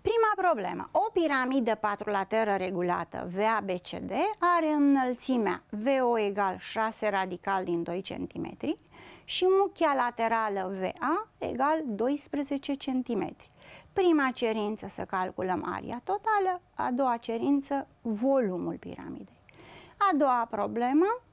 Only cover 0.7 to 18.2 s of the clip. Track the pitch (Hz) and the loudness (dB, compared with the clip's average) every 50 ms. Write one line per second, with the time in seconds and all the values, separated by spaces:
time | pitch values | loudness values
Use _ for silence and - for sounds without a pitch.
0.7 | - 175 - - - 320 392 453 - 370 330 302 285 262 254 254 262 277 240 233 | -4 -6 -8 0 0 2 2 2 2 2 2 2 2 2 0 2 2 2 2 2
1.7 | 220 214 - 214 202 196 214 208 208 196 190 - - 220 226 214 196 190 185 185 | 0 0 0 -2 -2 -2 -4 -2 -2 -2 -2 0 0 2 2 2 2 0 0 -2
2.7 | 196 180 175 180 175 180 175 - - - - 185 175 185 208 220 226 214 202 196 | -2 -2 0 0 0 -2 -2 -6 -8 -8 -8 -6 -2 0 2 2 2 2 0 -2
3.7 | 185 180 - - - 180 175 180 190 254 339 415 427 _ 339 349 349 339 320 311 | -4 -6 -6 -8 -10 -10 -8 -4 -2 -2 -2 -2 -2 _ 2 4 4 4 4 2
4.7 | 302 302 285 285 277 269 262 247 254 240 - - 262 240 214 196 180 180 _ _ | 4 4 6 6 6 4 2 0 -2 -4 -2 0 0 2 2 0 -2 -4 _ _
5.7 | - 208 214 262 277 262 254 240 233 226 214 202 196 202 202 190 185 190 - - | -10 -4 0 2 2 4 4 4 4 2 2 0 0 0 0 0 -2 -4 -10 -8
6.7 | - 226 220 220 220 - - 214 196 190 190 190 185 180 - 202 196 190 185 190 | -4 -2 -2 -2 -2 -2 -2 0 0 0 -2 -2 -6 -6 -4 -2 -2 -2 0 0
7.7 | 175 170 170 175 170 185 190 - - - 180 - - - 170 - - - - 262 | -2 -2 -2 -2 -4 -6 -6 -8 -8 -8 -8 -8 -8 -8 -8 -8 -8 -6 -4 -6
8.7 | 359 - _ _ - - - - - - - - - - 359 370 381 381 403 370 | -6 -6 _ _ -20 -20 -20 -20 -20 -20 -12 -8 -4 0 2 4 4 4 2 2
9.7 | - - 339 302 285 262 247 240 233 - 226 226 226 226 220 214 196 196 185 185 | 0 0 0 2 2 2 0 -2 -2 -2 0 0 0 0 0 -2 -2 -2 -4 -4
10.7 | 202 190 185 185 - - 220 262 320 392 440 - _ _ - - - 233 262 294 | -4 -4 -4 -4 -4 -2 -2 0 0 -2 -4 -8 _ _ -6 -6 -2 0 0 0
11.7 | 320 320 311 262 208 196 226 254 285 285 - - - 285 285 277 285 277 - - | 0 0 -2 -4 -4 -2 0 0 0 -2 -4 -6 -6 -6 -4 -4 -4 -6 -4 -6
12.7 | 277 277 - - 262 254 247 - 233 190 180 - - _ - - _ - - - | -6 -6 -4 -4 -2 -2 -2 -2 -2 -4 -4 -4 -8 _ -20 -20 _ -20 -20 -20
13.7 | - - - - _ - 370 359 330 302 277 262 247 - 247 226 220 226 208 208 | -20 -20 -20 -6 _ 2 4 6 6 6 4 2 0 0 -2 0 0 0 -2 -2
14.7 | 220 208 - 196 - - 190 - - 185 185 - - - - 185 185 - - 180 | -4 -6 -8 -12 -8 -10 -8 -4 -2 -2 -2 -4 -4 -4 -2 -2 -2 -2 -2 -4
15.7 | 180 196 - - 220 247 _ - 381 415 - 440 427 403 392 381 359 359 _ _ | -6 -6 -6 -8 -10 -8 _ -4 -4 -2 0 0 2 2 2 0 -2 -4 _ _
16.7 | _ - - 247 247 247 277 254 233 233 - - 226 226 240 277 285 285 277 - | _ -6 -4 -2 0 0 2 0 0 -2 -4 -6 -4 -2 0 2 2 0 0 -2
17.7 | 285 277 - - - _ _ 233 214 208 | -4 -4 -4 -6 -16 _ _ -4 -2 0